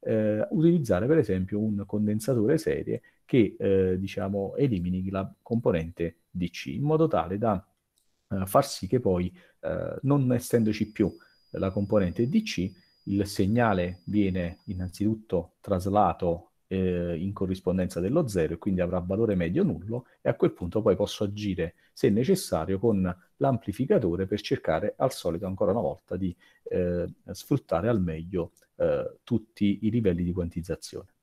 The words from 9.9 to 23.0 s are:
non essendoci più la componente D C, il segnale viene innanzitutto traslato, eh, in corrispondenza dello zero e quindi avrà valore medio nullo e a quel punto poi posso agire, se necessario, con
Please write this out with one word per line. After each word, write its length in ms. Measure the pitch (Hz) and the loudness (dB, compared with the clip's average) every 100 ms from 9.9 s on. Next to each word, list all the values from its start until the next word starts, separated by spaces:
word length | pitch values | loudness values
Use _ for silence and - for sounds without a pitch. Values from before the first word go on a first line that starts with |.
| - | -4
non 300 | 135 143 127 | 2 2 4
essendoci 580 | 123 - 120 110 104 107 | 0 2 2 2 0 -4
più 240 | - 95 - _ _ _ | 0 0 0 _ _ _
la 200 | - 95 | -4 -2
componente 580 | 92 98 107 92 85 120 | -2 2 2 2 0 2
D 140 | 214 | 2
C, 300 | 214 - 92 - _ _ | 0 -4 -4 -6 _ _
il 220 | - 98 98 | -4 -2 -2
segnale 760 | - 95 113 117 95 87 90 | 0 0 4 4 2 0 -4
viene 540 | - 101 98 92 87 85 | -4 0 2 0 -4 -6
innanzitutto 880 | - 90 90 - 101 110 - 92 - _ | -10 -6 -6 -2 -2 -2 -2 -4 -4 _
traslato, 920 | - 95 95 101 95 85 90 85 - _ _ | -2 -2 2 4 4 2 -2 -2 -6 _ _
eh, 500 | 95 92 87 87 85 | -2 0 0 -2 -4
in 160 | 95 | -4
corrispondenza 680 | 101 95 92 - 92 90 85 | -4 -4 -2 0 0 0 -2
dello 260 | 90 147 147 | 0 0 0
zero 280 | 101 78 | 0 0
e 40 | 82 | -2
quindi 220 | - 92 | -2 0
avrà 180 | 87 90 | 0 -2
valore 380 | 87 98 113 95 | -2 0 2 2
medio 260 | 85 113 | 2 2
nullo 440 | 190 95 92 120 - _ | 2 0 -6 -8 -10 _
e 80 | 135 | -2
a 60 | |
quel 180 | 123 - | 2 0
punto 300 | - 92 107 | 0 -4 0
poi 140 | 107 95 | 2 2
posso 260 | 101 - | 0 -2
agire, 520 | 104 104 104 92 165 - _ | -4 -4 -4 -2 -4 -6 _
se 180 | - 131 | 0 2
necessario, 680 | 208 135 190 - 85 80 95 | 2 2 0 0 -4 -2 0
con 360 | 117 104 | 0 2